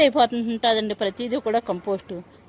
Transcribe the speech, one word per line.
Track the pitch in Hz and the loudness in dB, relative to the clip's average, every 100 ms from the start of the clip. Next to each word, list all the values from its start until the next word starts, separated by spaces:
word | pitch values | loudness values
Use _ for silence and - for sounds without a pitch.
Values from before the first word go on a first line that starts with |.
| 285 | 4
అయిపోతుంటుందండి | 285 233 240 226 226 233 220 214 208 | 4 2 2 -4 -2 0 0 0 -2
ప్రతిదీ | 202 190 240 262 220 | -4 -4 -4 -4 0
కూడా | 226 226 | -2 -2
కంపోస్ట్. | 180 208 190 - 180 - - | -6 -4 -6 -6 -12 -12 -20